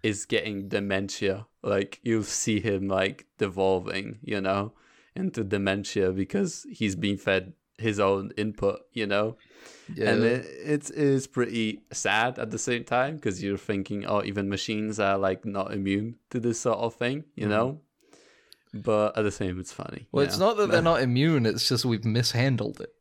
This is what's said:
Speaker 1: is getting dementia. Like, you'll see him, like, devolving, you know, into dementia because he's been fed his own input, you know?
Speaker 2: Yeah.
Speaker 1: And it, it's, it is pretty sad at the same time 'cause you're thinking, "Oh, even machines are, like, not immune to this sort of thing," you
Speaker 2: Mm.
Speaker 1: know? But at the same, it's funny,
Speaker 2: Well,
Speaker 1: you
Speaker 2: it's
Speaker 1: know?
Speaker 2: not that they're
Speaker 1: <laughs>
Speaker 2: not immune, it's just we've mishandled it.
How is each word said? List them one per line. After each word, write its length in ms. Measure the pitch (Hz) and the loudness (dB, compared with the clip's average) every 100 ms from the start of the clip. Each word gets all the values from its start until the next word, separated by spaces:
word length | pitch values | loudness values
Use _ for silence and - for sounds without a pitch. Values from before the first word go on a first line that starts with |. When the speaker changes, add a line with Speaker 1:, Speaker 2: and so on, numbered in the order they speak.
Speaker 1:
is 220 | 113 98 | -2 -2
getting 440 | - 110 107 101 98 | -2 -2 -2 -6 -4
dementia. 760 | 104 101 95 98 - 98 95 107 _ | -4 0 -2 -2 -2 -2 -2 -8 _
Like, 380 | - 101 101 - | -2 0 -2 -6
you'll 200 | 120 113 | 0 0
see 340 | 101 - - 104 | 0 -2 0 0
him, 280 | 113 98 98 | 0 0 0
like, 380 | 95 95 - _ _ | 2 0 -2 _ _
devolving, 840 | 101 92 95 95 98 95 107 107 | -4 2 2 2 0 -6 -6 -12
you 180 | - 104 | -6 -2
know, 320 | 95 98 104 _ _ _ _ | 0 0 -2 _ _ _ _
into 300 | - 190 123 | -4 -4 -2
dementia 680 | 101 101 98 98 98 - 92 | -2 0 2 0 -2 0 2
because 540 | 95 95 101 185 - - | 2 -2 0 -2 -4 -16
he's 260 | - 107 95 | -2 -2 0
been 220 | 104 98 | -2 0
fed 340 | - 95 92 - _ - | 2 0 0 -18 _ -4
his 200 | 113 101 | -2 4
own 300 | 98 98 101 - | 4 2 -2 -4
input, 440 | 107 107 98 - - | -4 0 -2 -2 -8
you 140 | 113 104 | -6 0
know? 300 | 101 110 117 _ - - - - | 0 0 -4 _ -20 -20 -20 -14
Speaker 2:
Yeah. 160 | 110 107 | -2 2
Speaker 1:
And 120 | 113 | 4
it, 220 | 117 123 78 67 | 4 0 -4 -12
it's, 260 | 120 147 143 | -2 -2 -2
it 80 | - | 0
is 280 | 143 135 131 | 4 2 0
pretty 560 | - 120 117 110 107 _ | -2 0 0 0 -2 _
sad 460 | - 101 107 120 131 | -4 0 2 2 -2
at 120 | - | -6
the 80 | - | -4
same 260 | - 120 | -2 -4
time 340 | 117 123 135 156 | 0 0 0 -2
'cause 240 | 110 90 | -4 -2
you're 140 | 98 98 | -4 -4
thinking, 460 | - 101 92 101 - | -2 -4 -2 -6 0
"Oh, 160 | 101 | 0
even 240 | 101 101 98 | 0 -4 -2
machines 520 | 98 - 107 107 107 | -4 -2 -4 -4 0
are, 180 | 98 98 | 2 2
like, 260 | 98 95 | 0 0
not 280 | 107 98 98 | -4 -4 -4
immune 440 | 104 98 98 113 120 _ | -2 0 0 0 -10 _
to 80 | 127 | -2
this 220 | 117 117 | -2 0
sort 180 | 123 104 | 0 0
of 160 | 113 | -2
thing," 300 | - 120 139 151 | -2 -4 -4 -8
you 120 | - 104 | -4 0
Speaker 2:
Mm. 40 | |
Speaker 1:
know? 300 | 104 123 151 _ _ _ - _ _ _ - _ | 2 2 -2 _ _ _ -20 _ _ _ -20 _
But 420 | 104 113 107 107 - | -6 2 4 4 2
at 40 | |
the 80 | 107 | 0
same, 280 | - 95 90 | 0 -4 -4
it's 120 | 92 | -8
funny, 340 | - - - - | -10 -10 -12 -4
Speaker 2:
Well, 100 | - | 0
Speaker 1:
you 40 | 143 | 0
Speaker 2:
it's 100 | - | 2
Speaker 1:
know? 80 | 196 | 2
Speaker 2:
not 80 | 220 | 4
that 120 | 208 | 4
they're 120 | 175 | 4
Speaker 1:
<laughs> 100 | 170 | 4
Speaker 2:
not 80 | 156 | 4
immune, 420 | 127 123 156 151 113 | 4 4 4 4 2
it's 220 | 95 - | 2 0
just 160 | 123 | 0
we've 200 | 127 113 | 2 0
mishandled 760 | 113 113 117 120 135 117 107 110 | 2 0 0 2 2 2 -2 -6
it. 120 | - _ | -14 _